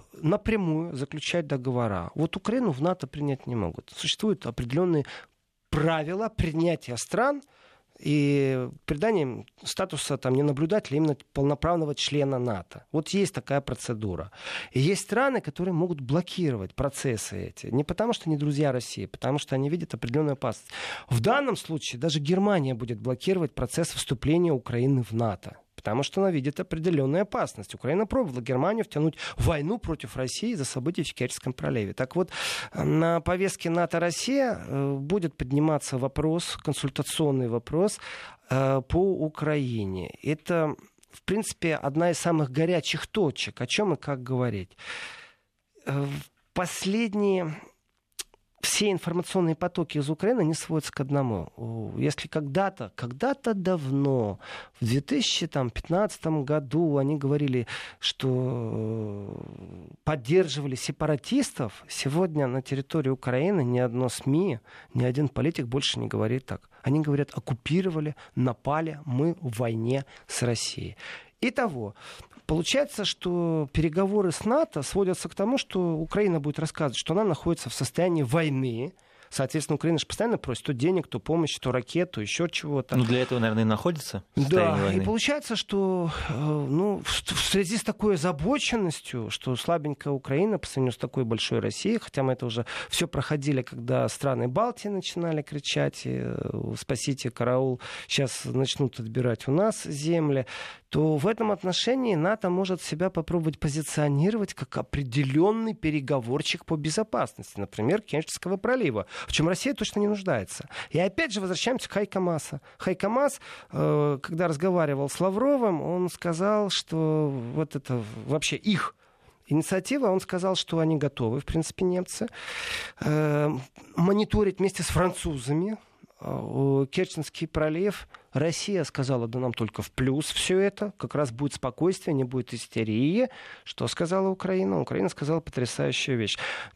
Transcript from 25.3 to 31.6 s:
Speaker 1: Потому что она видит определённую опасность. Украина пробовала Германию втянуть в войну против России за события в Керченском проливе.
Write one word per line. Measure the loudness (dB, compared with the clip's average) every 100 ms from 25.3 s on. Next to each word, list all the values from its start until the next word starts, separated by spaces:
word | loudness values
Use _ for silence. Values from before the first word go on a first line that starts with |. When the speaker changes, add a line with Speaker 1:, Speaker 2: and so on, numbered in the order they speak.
| -2 -8 -18 _
Speaker 1:
Потому | -8 -2 -2
что | 0 2
она | 2
видит | 2 -2 -4
определённую | -6 -2 0 2 2 2
опасность. | 0 -2 -4 -6 -14
Украина | -6 -2 0
пробовала | 2 0 0 -4
Германию | -2 0 2 0
втянуть | -2 0 0 0 -10 0
в | 0
войну | 2 0 -2
против | -4 -6 -6 -6
России | -4 -2 -4
за | -2
события | -4 -2 -4 -2
в | -4
Керченском | -2 -4 -4 -6
проливе. | -4